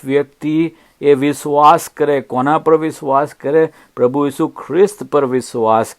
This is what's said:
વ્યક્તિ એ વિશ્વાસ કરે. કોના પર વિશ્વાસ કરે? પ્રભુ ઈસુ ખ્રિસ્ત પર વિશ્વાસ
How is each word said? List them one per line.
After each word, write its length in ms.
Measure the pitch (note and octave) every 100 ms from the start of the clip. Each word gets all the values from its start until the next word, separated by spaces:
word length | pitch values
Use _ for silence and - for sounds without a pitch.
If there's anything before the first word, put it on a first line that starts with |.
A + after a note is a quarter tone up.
વ્યક્તિ 720 | C3+ C#3 C#3 - D3+ D#3 E3 - _ -
એ 120 | C#3+
વિશ્વાસ 760 | C3+ C#3+ C#3+ D3+ D3 D3 E3+ -
કરે. 320 | - D3 C#3
કોના 380 | B2+ B2 C#3 D#3
પર 180 | D#3 D#3+
વિશ્વાસ 560 | D#3 - C#3+ C3+ D3
કરે? 400 | - C3+ D#3+ D#3 - _ -
પ્રભુ 300 | B2 C#3+ C#3+
ઈસુ 220 | C#3 D3+
ખ્રિસ્ત 560 | - - D#3+ G3 -
પર 220 | C3 D3 C3
વિશ્વાસ 680 | B2+ - A#2+ A2 A2 G#2+